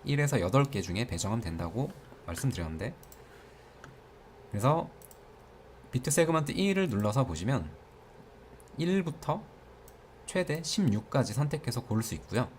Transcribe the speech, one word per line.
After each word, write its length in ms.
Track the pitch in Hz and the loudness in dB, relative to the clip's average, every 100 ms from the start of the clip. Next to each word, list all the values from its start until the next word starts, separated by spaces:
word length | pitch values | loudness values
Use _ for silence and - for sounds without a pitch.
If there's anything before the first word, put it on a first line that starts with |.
일에서 360 | - 143 143 139 | 0 2 2 2
여덟 240 | 90 131 | 4 4
개 180 | 139 101 | 4 0
중에 240 | 92 92 120 | -2 -2 -2
배정하면 340 | 87 95 113 | -2 -2 -2
된다고 520 | 92 82 85 110 143 - - - - | -2 -4 -4 -2 -4 -6 -20 -16 -10
말씀드렸는데 720 | 85 135 90 82 80 107 - - - - - - - - - - - - - - - - | -4 -2 -2 -4 -4 -6 -8 -18 -20 -20 -20 -20 -20 -20 -20 -20 -20 -20 -20 -20 -20 -10
그래서 400 | 104 123 160 - - - - - - - - - - - | 0 2 2 0 -12 -20 -20 -20 -20 -20 -20 -20 -20 -4
비트 180 | 127 139 | -4 0
세그먼트 400 | 147 165 160 147 | 2 4 4 2
일을 380 | - 196 190 185 | 2 2 4 2
눌러서 380 | 98 104 113 131 | 2 2 2 2
보시면 440 | 80 98 131 78 - - - - - - - - - - - | 0 0 0 -2 -12 -20 -20 -20 -20 -20 -20 -20 -20 -14 -4
일부터 680 | 170 190 170 151 - 160 - - - - - - - - - | 2 2 0 -6 -4 -4 -6 -20 -20 -20 -20 -20 -20 -18 -4
최대 360 | 190 180 151 | -2 0 -2
십육까지 680 | 165 - 170 104 - 143 120 | -2 2 4 2 2 2 2
선택해서 520 | 110 147 156 - 120 | 0 0 0 -4 -6
고를 180 | - 110 | 0 0
수 120 | 110 | 0
있고요. 340 | 73 - 107 123 | -6 -2 -2 -2